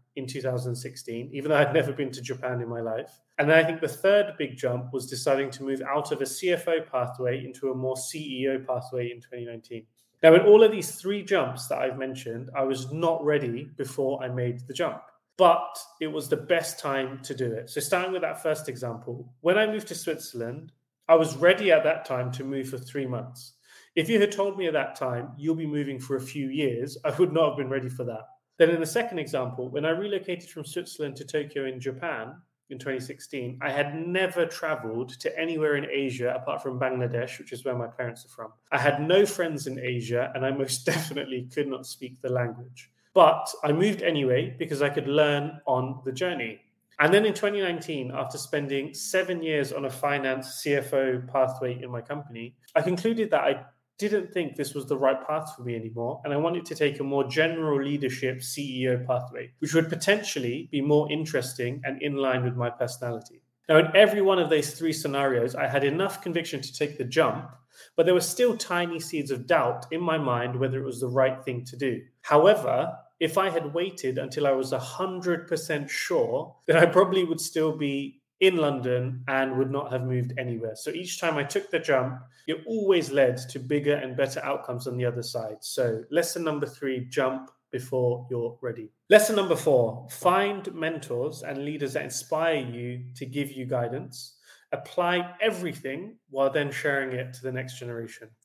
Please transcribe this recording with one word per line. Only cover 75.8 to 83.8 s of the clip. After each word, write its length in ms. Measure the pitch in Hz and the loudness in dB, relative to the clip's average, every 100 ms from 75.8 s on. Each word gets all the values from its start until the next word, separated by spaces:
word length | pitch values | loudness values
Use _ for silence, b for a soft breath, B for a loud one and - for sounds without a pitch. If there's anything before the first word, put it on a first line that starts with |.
| 139 | -4
sure, 680 | - - 165 113 127 165 - - | -6 -2 0 0 -2 -4 -4 4
then 100 | 160 | 8
I 100 | 147 | 8
probably 360 | 180 190 190 | 8 6 4
would 180 | 175 156 | 2 0
still 360 | - 151 156 156 | -2 0 0 0
be 440 | 143 139 139 - _ - | -2 -4 -6 -12 _ 2
in 160 | 190 175 | 4 6
London 640 | 147 135 123 123 127 - - | 2 0 0 0 -2 -6 -2
and 280 | 135 131 127 | 0 0 0
would 140 | 135 | 0
not 220 | 139 - | -2 -2
have 100 | 127 | -4
moved 300 | 127 123 123 127 | 0 0 -2 -4
anywhere. 380 | 123 113 113 | -4 -4 -6
So 160 | 107 151 | -8 -8
each 300 | 160 180 - | -8 -8 -4
time 160 | 170 151 | 0 0
I 80 | |
took 260 | 139 202 - | 0 -4 -2
the 80 | 160 | -2
jump, 400 | 165 135 127 - - b b | 2 2 2 -4 -14 b b
it 160 | 160 - | -6 -4
always 460 | 226 196 180 135 | 0 4 4 4
led 240 | 139 127 123 123 | 4 4 2 -6
to 100 | 139 | -10
bigger 340 | 127 147 | -2 0